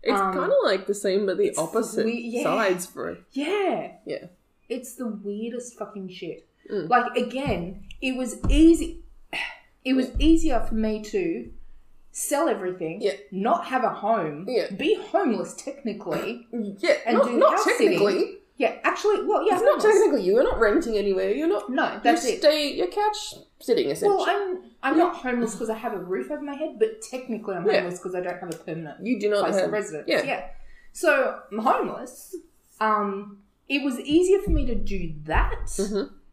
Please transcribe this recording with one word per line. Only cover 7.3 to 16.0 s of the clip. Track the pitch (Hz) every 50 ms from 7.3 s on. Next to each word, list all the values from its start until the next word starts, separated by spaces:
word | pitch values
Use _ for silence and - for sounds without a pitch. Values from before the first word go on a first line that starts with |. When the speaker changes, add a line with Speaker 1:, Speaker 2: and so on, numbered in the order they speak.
| 247 262 285 277 214 170 170 180 196 - - - - -
Speaker 2:
it | - 262 254
was | 254 254 226 - - - -
easy, | 269 294 320 330 339 - - - - - - - - - - - - - -
<sighs> | - - - _ _ _ _ _
it | 262 269
was | 262 - -
Speaker 1:
Yeah. | - 240
Speaker 2:
easier | 269 320 330 320 - - 247 226
for | - - 220
me | 220 220 220 214 214 -
to | - - 202 175 165 170 226 233 - - - - - - - - - - - - - -
sell | - - - 285 285 330 294
everything, | 220 208 190 180 180 - 165 156 165 202
Speaker 1:
Yeah. | 233 196 - - - -
Speaker 2:
not | - 180 196 233 330 - -
have | - 262 254 226
a | 202
home, | - - - 208 226 214 170 156 147 147 180 202
Speaker 1:
Yeah. | 254 220 165 - 196
Speaker 2:
be | 185 262 320 440
homeless | - - - - 339 403 285 214 185 170 - -
technically, | - - 285 277 - - 226 190 -